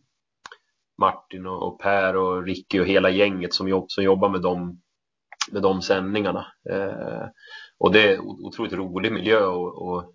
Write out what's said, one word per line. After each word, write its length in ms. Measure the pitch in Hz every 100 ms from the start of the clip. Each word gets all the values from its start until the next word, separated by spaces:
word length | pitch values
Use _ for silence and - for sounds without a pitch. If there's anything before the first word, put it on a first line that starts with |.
| _ _ _ _ - - _ _ _ -
Martin 480 | 98 - _ 92 92
och, 220 | 92 92
och 140 | 87
Per 340 | 98 98 95 92
och 280 | 92 90
Ricky 360 | 90 90 - 95
och 60 | 90
hela 240 | 98 95
gänget 440 | 92 101 92 87
som 140 | - 98
jobb-, 240 | 95 92
som 120 | -
jobbar 260 | 95 95 101
med 120 | 95
dem, 400 | 90 90 87 87 _ _ _ _ _ - -
med 100 | 104
de 200 | 98 95
sändningarna. 640 | 92 98 92 107 95 90 - _ 92
Eh, 560 | 95 98 110 110 - 110 _ - - - _
och 120 | 90
det 220 | 104 107
är 60 | 95
o-, 280 | - - 101
otroligt 260 | - 104
rolig 380 | 95 95 90 110
miljö 260 | 104 95 110
att, 440 | 95 90 90 -
att 280 | 90 87 85